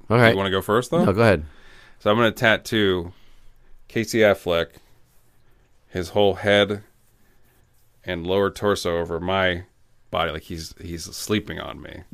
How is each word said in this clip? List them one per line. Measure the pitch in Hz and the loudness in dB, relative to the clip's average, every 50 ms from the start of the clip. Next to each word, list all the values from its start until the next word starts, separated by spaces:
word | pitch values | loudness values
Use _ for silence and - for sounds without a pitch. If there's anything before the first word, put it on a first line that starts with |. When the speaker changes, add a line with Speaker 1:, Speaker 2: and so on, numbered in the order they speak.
| - - | -4 0
Speaker 1:
All | 107 123 | 4 6
right. | 120 113 | 6 6
Speaker 2:
You | 104 | 4
wanna | 95 98 95 | 4 0 0
go | 95 95 | -2 -2
first, | - - 104 120 127 - | 0 0 0 0 0 0
though? | 165 170 180 | 0 0 2
Speaker 1:
No, | 202 | 2
go | 92 107 | 4 4
ahead. | 117 110 92 78 76 - - - - - - - - - - - | 4 4 4 2 0 -6 -16 -20 -20 -20 -20 -20 -20 -20 -12 -4
Speaker 2:
So | - 104 | 0 0
I'm | 107 | 2
gonna | 117 120 110 | 2 2 0
tattoo | - - 123 110 107 - - - 117 110 104 98 92 90 85 90 - - - - - - - - - - _ - - - - | 0 2 2 2 2 2 0 -2 0 0 2 2 0 -2 -4 -8 -14 -20 -20 -20 -20 -20 -20 -20 -20 -20 _ -20 -20 -20 -16
Casey | - - 117 107 - - 113 | -10 -6 -6 -4 -2 2 4
Affleck, | 107 101 95 - - 85 85 85 82 - - - _ _ - _ _ _ _ - _ _ _ _ _ _ _ _ _ _ _ _ _ | 4 4 4 2 0 -2 -2 -2 -2 -4 -8 -20 _ _ -20 _ _ _ _ -20 _ _ _ _ _ _ _ _ _ _ _ _ _
his | _ - 90 87 85 | _ -10 -8 -8 -4
whole | - 101 101 98 95 | 0 2 2 2 2
head | - - 101 101 101 101 95 104 98 - _ _ _ _ _ _ _ _ _ _ _ _ _ _ _ _ _ _ _ _ _ _ _ - | 0 0 2 4 4 4 2 -2 -8 -10 _ _ _ _ _ _ _ _ _ _ _ _ _ _ _ _ _ _ _ _ _ _ _ -12
and | - 90 85 82 | -10 -8 -6 -4
lower | 90 95 101 98 95 | -2 0 0 0 0
torso | - - 104 101 98 - - 90 85 85 | -2 -2 0 0 0 0 -2 -2 -2 -2
over | 85 82 85 80 | -4 -4 -6 -6
my | 87 92 95 98 95 92 87 87 87 _ _ _ _ _ _ _ _ - | -4 -2 -2 0 0 0 -2 -4 -8 _ _ _ _ _ _ _ _ -8
body, | 92 87 82 82 | -4 -4 -4 -4
like | 76 80 | -4 -8
he's, | - - 85 80 80 - - - | -10 -12 -12 -12 -12 -14 -16 -16
he's | 85 87 85 80 - - - | -14 -12 -12 -12 -12 -14 -14
sleeping | - - - 107 104 - - 82 82 | -10 -6 -2 -2 -4 -4 -6 -12 -12
on | - - - 69 | -12 -12 -14 -16
me, | - - - - - - | -16 -18 -18 -20 -20 -20